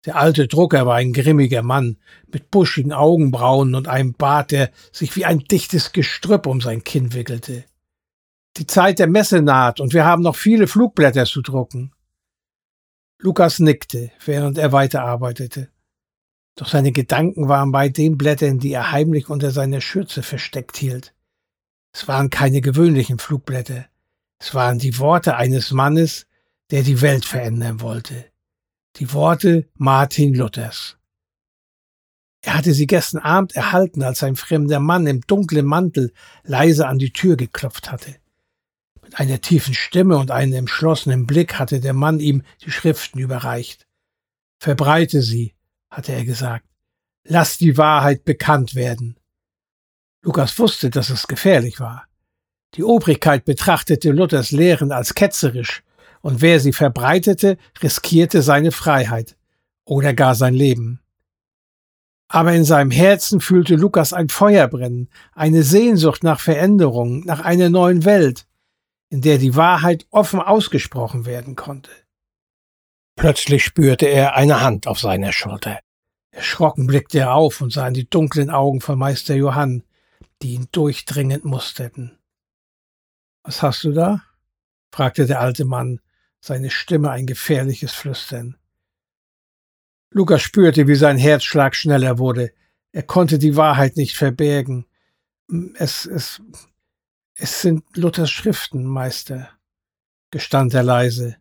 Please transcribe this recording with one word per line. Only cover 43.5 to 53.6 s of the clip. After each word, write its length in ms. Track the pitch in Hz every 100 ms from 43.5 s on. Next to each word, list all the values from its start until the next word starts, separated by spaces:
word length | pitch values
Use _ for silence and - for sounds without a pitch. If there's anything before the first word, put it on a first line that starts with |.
| 120 120 - _ _ _ _ _ _ _ _
„Verbreite 640 | 156 131 143 160 160 147
sie“, 320 | 120 113 117 _ _ _ _
hatte 220 | - 135
er 120 | 127
gesagt. 420 | 120 117 123 117 _ _ _ _ _ _
„Lass 320 | _ 170 156 -
die 200 | 165 135
Wahrheit 480 | 151 151 143 139
bekannt 500 | - 143 - 147 120
werden.“ 440 | 131 123 117 117 117 _ _ _ _ _ _ _ _ _ _
Lukas 360 | 180 165 135 -
wusste, 320 | 226 - 135
dass 200 | 135 120
es 180 | 123 -
gefährlich 500 | 131 190 165 120 -
war. 300 | 120 123 - _ _ _ _ _ _
Die 80 | -
Obrigkeit 600 | 208 233 - 147 - -
betrachtete 680 | - 135